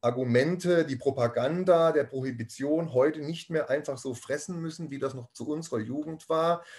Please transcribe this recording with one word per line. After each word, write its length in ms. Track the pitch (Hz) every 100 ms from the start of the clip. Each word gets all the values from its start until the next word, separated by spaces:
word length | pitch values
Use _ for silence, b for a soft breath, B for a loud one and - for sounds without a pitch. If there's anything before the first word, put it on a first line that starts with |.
Argumente, 800 | 120 123 127 120 147 180 175 175
die 140 | 156 127
Propaganda 960 | 139 127 120 117 123 170 185 165 165
der 100 | 151
Prohibition 880 | 127 135 131 123 117 - 139 156 165
heute 280 | 123 143 156
nicht 280 | 147 165 -
mehr 200 | 160 -
einfach 280 | 135 147 131
so 160 | 135
fressen 460 | 123 - 147 - 175
müssen, 320 | 165 156 160
wie 80 | 139
das 140 | 135
noch 180 | 127 120
zu 160 | - 117
unserer 320 | 151 160 120
Jugend 480 | 110 123 156 160 -
war. 380 | 160 165 170 B